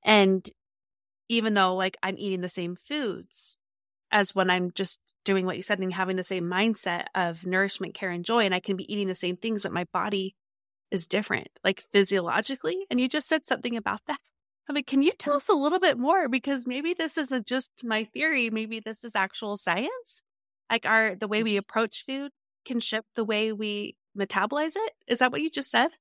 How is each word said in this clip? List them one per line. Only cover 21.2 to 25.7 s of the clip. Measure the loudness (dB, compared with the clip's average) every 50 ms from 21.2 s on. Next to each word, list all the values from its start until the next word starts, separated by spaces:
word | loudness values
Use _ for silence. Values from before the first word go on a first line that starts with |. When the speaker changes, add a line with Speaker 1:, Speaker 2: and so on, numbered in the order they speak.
| -4 -2
Speaker 1:
way | 0 0 2
we | 2 0
Speaker 2:
Yes. | 0
Speaker 1:
approach | -2 _ 0 0 0 0 -2 -8 -8
food | -8 -6 -6 -6 -8 _ _ _ _ _ _ _
can | -4 -4 -2
shift | -2 -2 -4 -4 -6 _ _
the | -4 -2
way | 0 0 0 0 0 -2
we | -2 -4 -4 -4 -4 -6 -8 -10 _ _ _ _
metabolize | -4 -4 0 0 0 0 0 0 -2 -2 -2 -2
it. | -4 -4 -4 -6 _ _ -2
Is | 2 2
that | 2 2 2
what | 0
you | -4 -4
just | -4 -4 -6 0